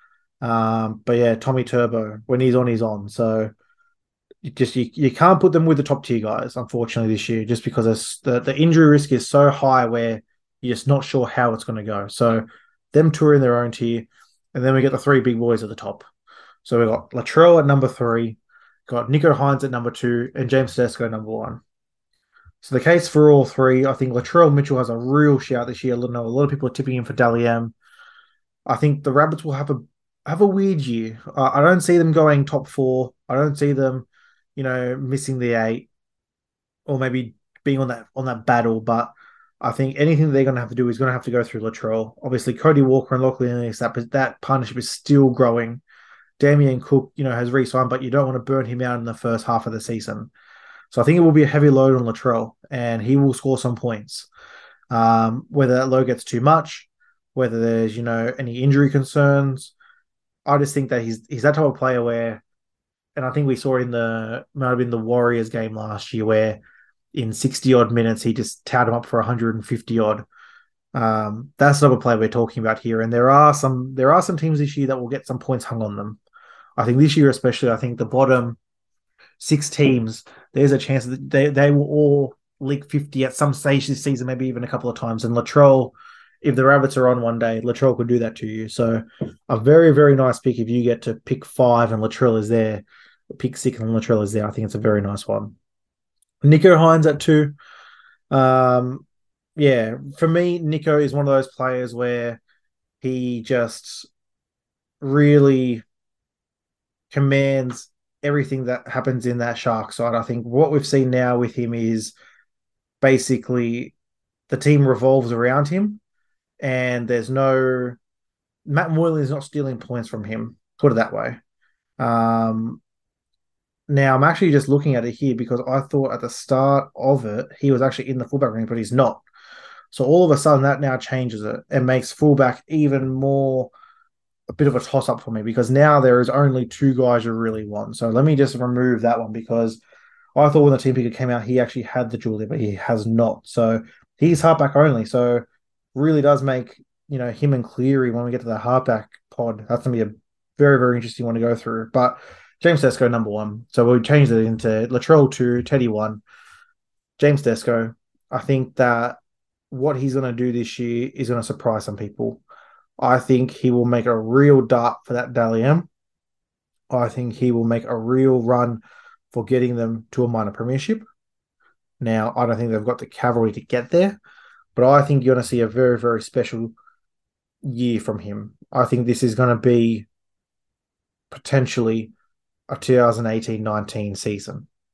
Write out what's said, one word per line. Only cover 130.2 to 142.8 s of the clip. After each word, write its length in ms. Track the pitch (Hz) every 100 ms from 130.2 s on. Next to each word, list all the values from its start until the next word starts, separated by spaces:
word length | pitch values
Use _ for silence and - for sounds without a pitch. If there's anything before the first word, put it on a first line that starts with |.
of 80 | 175
a 60 | 143
sudden, 260 | 156 139
that 160 | 139 135
now 160 | 139 127
changes 480 | - 131 123 110
it 160 | 107 117 -
and 160 | 139 127
makes 240 | 127 -
fullback 540 | - 151 135 127 - -
even 400 | 156 147 135 131
more 600 | 131 135 139 135 131 127 _ _ _ _ _ _ _ -
a 60 |
bit 140 | - 147
of 100 | 123
a 20 |
toss-up 400 | - 135 131 113
for 120 | -
me 100 | 110
because 280 | 107 113 113
now 300 | 131 151 147
there 220 | 127 123
is 80 | 123
only 360 | 131 143 127 120
two 300 | - 139 127
guys 300 | 123 120 117
you 80 |
really 320 | 113 113 110 104
want. 320 | 104 107 113
So 120 | 117
let 140 | 113
me 140 | 151 143
just 180 | 135 120
remove 460 | 123 123 127 113
that 180 | 117 117
one 140 | 110
because 480 | 113 113 117 113 110 _ _ _ _ _ -
I 100 | 147
thought 160 | 151
when 80 | 143
the 80 | 131
team 160 | 135 127
picker 140 | 117
came 200 | - 127
out, 140 | 120
he 160 | 107 123
actually 220 | 120 -
had 300 | 113 127 120
the 60 | 113
Julia, 300 | 117 107 107
but 140 | 135
he 140 | 107
has 300 | 98